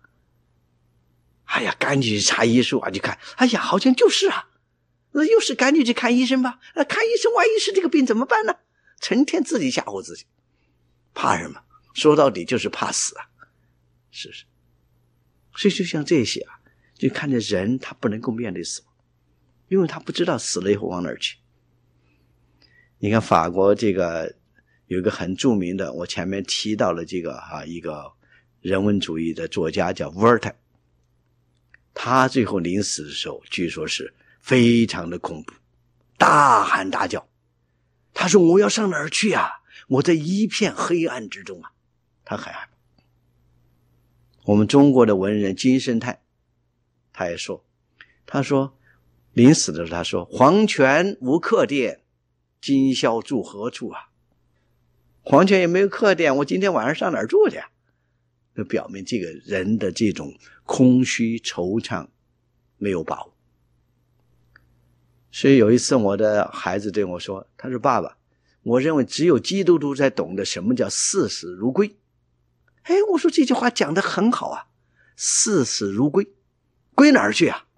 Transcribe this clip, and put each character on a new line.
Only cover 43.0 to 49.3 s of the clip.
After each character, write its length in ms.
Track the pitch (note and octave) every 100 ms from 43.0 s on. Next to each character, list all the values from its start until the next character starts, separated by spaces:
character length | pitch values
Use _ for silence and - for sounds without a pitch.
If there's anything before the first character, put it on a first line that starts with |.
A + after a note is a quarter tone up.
| _ _ _ _ _ _ _ _ _ _ _ _ _ _ -
我 100 | G#2
们 120 | G#2
中 240 | C#3+ C#3+
国 140 | C3 A2
的 100 | G2
文 240 | G2 G#2
人 160 | G2 F#2
金 240 | C3 C3
圣 200 | B2+ A2+
叹， 200 | A#2+ - _ _ _ _ _ _ _ _ _
他 160 | - F2+
也 80 | E2
说， 300 | - F#2 _ _ _ _ - _ -
他 180 | C#3
说， 340 | C3+ C#3 C3+ _ _ _ _ _ _